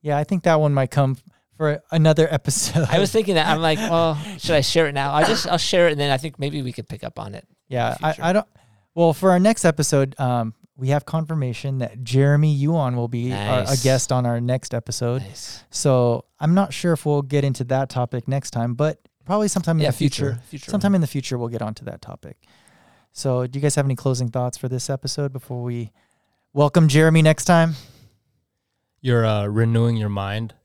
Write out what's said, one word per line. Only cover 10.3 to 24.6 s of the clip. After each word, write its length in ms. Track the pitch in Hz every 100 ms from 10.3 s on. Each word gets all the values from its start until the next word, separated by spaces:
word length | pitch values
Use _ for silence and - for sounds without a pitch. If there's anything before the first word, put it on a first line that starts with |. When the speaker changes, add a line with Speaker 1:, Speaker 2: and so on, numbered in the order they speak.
| 123 113 113 _ -
Speaker 1:
we 120 | 131
have 180 | 143 -
confirmation 720 | 160 151 160 131 113 139 135
that 240 | 120 113
Jeremy 500 | 120 131 139 147 151
Yuan 440 | 143 143 165 135 123
will 120 | 120
be 240 | 117 120
our, 280 | 101 101 127
a 40 |
Speaker 2:
Nice. 180 | 127 135
Speaker 1:
guest 280 | 127 131 -
on 140 | 127 120
our 140 | 117
next 340 | 120 131 -
episode. 480 | 117 117 - 120 123
Speaker 2:
Nice. 420 | 101 - - - _
Speaker 1:
So 540 | - 143 127 120 120 - _
I'm 120 | 156
not 200 | 180 190
sure 180 | - 180
if 140 | 160 151
we'll 160 | 147
get 220 | 139 143
into 200 | 139 123
that 240 | 120 131 135
topic 380 | - 123 127 117
next 220 | 135 -
time, 240 | 120 120
but 240 | 120 151 151 _ _
probably 240 | - 202 208
sometime 280 | 190 165 160
in 60 |
Speaker 2:
Yeah, 60 | 151
Speaker 1:
the 40 | 131
future, 360 | 147 - 139
Speaker 2:
future, 100 | 120 -
future 220 | 143 -
Speaker 1:
sometime 220 | 208 196
Speaker 2:
one. 40 | 196
Speaker 1:
in 40 |
the 40 | 156
future, 320 | 147 127 123
we'll 100 | 117
get 140 | 117
onto 220 | 110 113
that 180 | - -
topic. 340 | - 92 - - _ _ _ _ _ _ _
So 340 | - 139 127 127
do 120 | 135
you 40 |
guys 140 | 147 143
have 80 |
any 100 | 135 127
closing 320 | 139 127 123
thoughts 280 | 127 123
for 100 | -